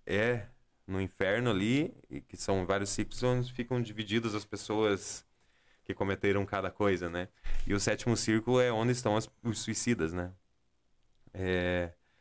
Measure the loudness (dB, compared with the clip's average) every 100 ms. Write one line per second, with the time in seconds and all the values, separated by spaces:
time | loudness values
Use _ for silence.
0 | -4 0 0 -2 -6 -18 _ _ -6 -4
1 | -4 -2 0 2 2 2 2 2 -2 -6
2 | -14 -14 -12 -6 0 0 2 0 0 -2
3 | -4 -2 0 0 -2 -6 -4 -2 -2 -6
4 | -2 0 0 -4 -6 -8 -2 2 2 2
5 | -2 -10 -14 _ _ _ _ _ -8 -4
6 | -2 0 2 2 0 -2 -2 0 2 2
7 | 0 -4 -6 _ 0 2 2 2 0 0
8 | 0 0 2 2 4 4 4 2 0 0
9 | 2 0 -2 _ -4 -2 -2 0 0 0
10 | 0 -2 -6 -10 _ _ _ _ _ _
11 | _ _ -16 -4 0 2 2 0 -2 -8
12 | _ _